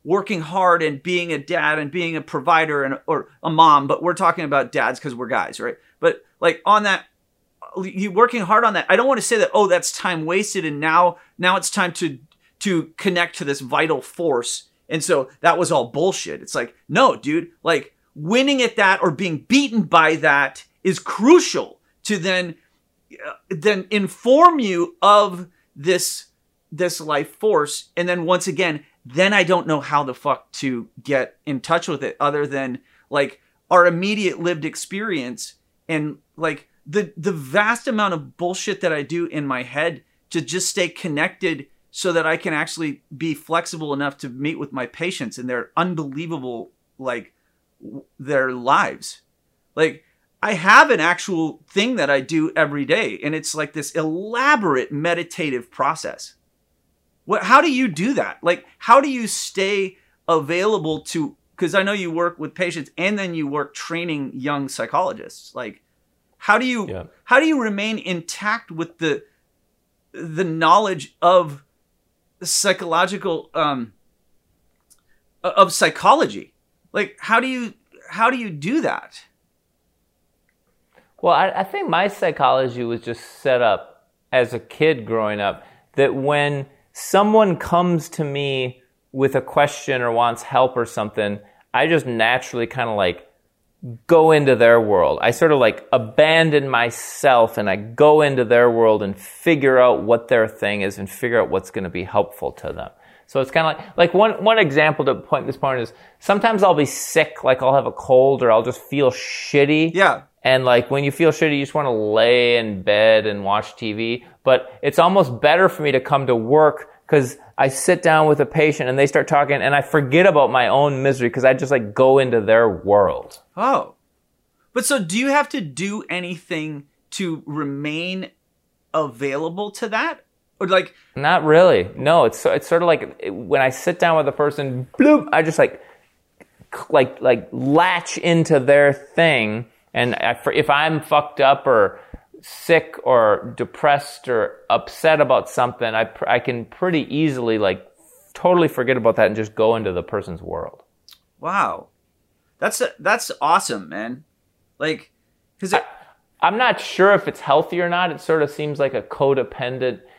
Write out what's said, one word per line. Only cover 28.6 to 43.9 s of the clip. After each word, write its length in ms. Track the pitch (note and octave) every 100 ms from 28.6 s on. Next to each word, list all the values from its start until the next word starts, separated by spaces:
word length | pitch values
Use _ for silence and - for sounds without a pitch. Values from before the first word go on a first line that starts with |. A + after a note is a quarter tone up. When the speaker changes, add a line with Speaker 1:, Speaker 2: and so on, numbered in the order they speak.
| F3 D3 - _ -
Speaker 1:
then 280 | C3+ G3
I 100 | G#3
don't 240 | F3 F3+ D#3+
know 140 | D3+
how 220 | C3+ D3
the 100 | C3+
fuck 380 | B2 D3 B2+ _
to 340 | - C#3 B2 A2 -
get 340 | C#3 C3+ - _ -
in 140 | C3+
touch 280 | - E3+ F3
with 160 | C#3+
it 120 | C3+ -
other 280 | C#3+ D3 C#3+
than, 320 | C#3 C3 B2+ _ _ _
like, 320 | C#3+ C3+ - _ _ -
our 160 | F3 F3
immediate 540 | E3+ G3 G#3+ F#3 C3+
lived 240 | E3+ E3
experience 920 | D#3 - - G3 A3 E3 B2 A#2 - - _ _ -
and, 300 | D#3 D3+ C3+ _ -
like, 320 | D#3+ D3 _ _ -
the, 240 | F#3+ F#3 -
the 140 | F3+
vast 560 | E3 C3 F3+ G#3 A#3 C#4
amount 260 | G#3+ G3+
of 240 | E3 C3 -
bullshit 440 | F3 F3+ - F#3+
that 120 | F3
I 80 | D3+
do 240 | C#3+ E3+ E3+
in 220 | D3+ C#3
my 160 | B2+
head 400 | B2 C#3 E3+ C#3+ _ _ _
to 100 | E3+
just 300 | B2 F3+ F#3
stay 180 | G3 F3
connected 800 | - F3+ D3 D3 - F3 D3 C#3 _ _
so 240 | - F#3
that 140 | E3 D#3+
I 100 | E3
can 160 | F#3
actually 480 | D3+ D#3+ - D#3 C#3 _ C3+
be 180 | E3
flexible 580 | D3 - E3 E3+ E3 D3+